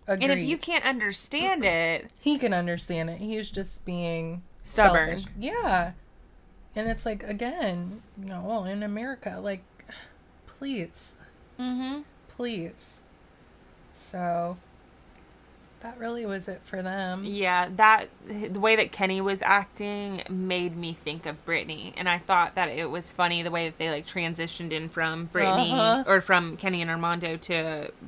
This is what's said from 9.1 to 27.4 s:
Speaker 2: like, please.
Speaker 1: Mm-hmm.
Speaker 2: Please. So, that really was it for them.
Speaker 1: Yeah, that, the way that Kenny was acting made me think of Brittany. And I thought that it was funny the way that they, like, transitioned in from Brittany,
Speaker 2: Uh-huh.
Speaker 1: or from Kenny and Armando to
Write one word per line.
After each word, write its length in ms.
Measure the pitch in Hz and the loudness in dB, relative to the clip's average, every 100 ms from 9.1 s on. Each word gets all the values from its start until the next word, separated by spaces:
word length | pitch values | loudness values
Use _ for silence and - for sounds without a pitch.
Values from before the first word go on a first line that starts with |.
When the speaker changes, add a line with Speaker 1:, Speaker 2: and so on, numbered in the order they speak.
| 262 202 185 | -8 -8 -6
Speaker 2:
like, 180 | 202 190 - - - - - - - - - | -6 -6 -10 -20 -20 -20 -20 -20 -20 -20 -20
please. 600 | - 277 247 170 - - - - - - - | -10 -4 -4 -4 -8 -14 -14 -20 -20 -20 -8
Speaker 1:
Mm-hmm. 440 | 254 247 262 294 294 - - | -4 -4 -4 -6 -10 -20 -18
Speaker 2:
Please. 680 | - 247 208 170 - - - - - - - - - - - - | -6 -4 -4 -6 -10 -16 -16 -20 -20 -20 -20 -20 -20 -20 -20 -20
So, 640 | - - 185 175 170 175 180 - - - - - - - - - - - - | -16 -10 -4 -2 0 -2 -6 -14 -20 -20 -20 -20 -20 -20 -20 -20 -20 -20 -18
that 160 | 233 240 | -16 -10
really 280 | 226 240 214 | -6 -4 -4
was 220 | 196 185 | -4 -6
it 140 | 185 | -10
for 180 | - 190 | -8 -6
them. 400 | 185 196 185 185 202 | -4 -4 -4 -4 -4
Speaker 1:
Yeah, 440 | 202 185 180 180 185 | -2 2 2 2 6
that, 340 | 214 220 - - - | 8 8 4 -12 -12
the 340 | 208 208 196 | -8 -6 2
way 160 | 214 220 | 6 6
that 160 | - | 4
Kenny 280 | - 190 190 | 0 0 2
was 220 | 196 190 | 0 0
acting 800 | - 202 196 - 208 202 202 190 - | 4 4 2 -8 -6 -6 -6 -6 -4
made 480 | 185 185 180 180 170 | -2 0 0 0 -4
me 160 | 165 | -6
think 320 | 165 151 160 160 | -6 -8 -6 -8
of 180 | 151 - | -8 -2
Brittany. 480 | 165 - - 101 - | -2 -2 -8 -10 -4
And 100 | 180 | 0
I 120 | 175 | 0
thought 360 | 170 180 170 - | 4 6 6 2
that 140 | 170 | 0
it 200 | 127 160 | 0 -4
was 220 | 165 170 | -4 -6
funny 300 | - 175 170 | 0 2 2
the 100 | 170 | 0
way 160 | 170 165 | -2 -2
that 100 | 156 | -2
they, 100 | 160 | -2
like, 160 | 151 160 | -2 -4
transitioned 680 | 185 165 165 165 - 170 | -4 -4 -2 -4 -4 -4
in 180 | 156 160 | -4 -4
from 360 | 170 160 165 170 | -2 -2 -2 -2
Brittany, 460 | 180 190 190 240 | 2 4 4 4
Speaker 2:
Uh-huh. 320 | 262 226 247 254 | 4 6 4 6
Speaker 1:
or 160 | 190 | 4
from 340 | 180 180 165 160 | 6 4 4 -4
Kenny 240 | 196 180 | -2 0
and 100 | 165 | 0
Armando 440 | 165 170 175 165 | 0 0 0 -2
to 540 | 165 | -4